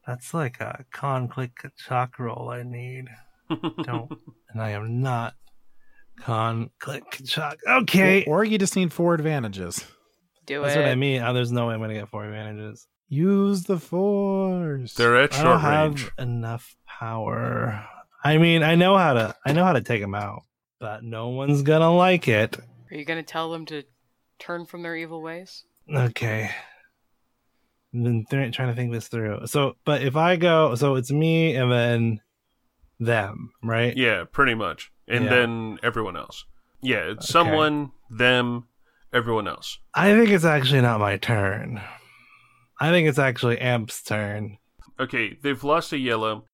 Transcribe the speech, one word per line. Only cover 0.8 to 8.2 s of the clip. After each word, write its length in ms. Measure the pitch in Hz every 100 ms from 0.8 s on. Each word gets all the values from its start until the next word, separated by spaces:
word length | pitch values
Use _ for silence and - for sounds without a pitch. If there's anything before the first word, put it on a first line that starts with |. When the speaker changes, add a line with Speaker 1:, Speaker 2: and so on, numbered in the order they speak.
| -
Speaker 1:
con 340 | - 143 131 120
click 240 | - 127 - 135
shock 420 | - - 123 123 -
roll 320 | 120 120 123
I 140 | 123
need. 420 | 123 120 123 131 127 117 -
Speaker 2:
<laughs> 220 | _ _ 156 165 -
Speaker 1:
Don't, 260 | 143 117 117 147 - _ _
and 120 | 113
I 80 | 110
am 300 | 104 110 120
not 320 | 131 120 117 - - - - - - - - -
con 480 | - 113 113 113 113 _
click 400 | 160 151 - -
shock. 320 | 135 - 151 151 -
Okay. 560 | 254 208 185 190 196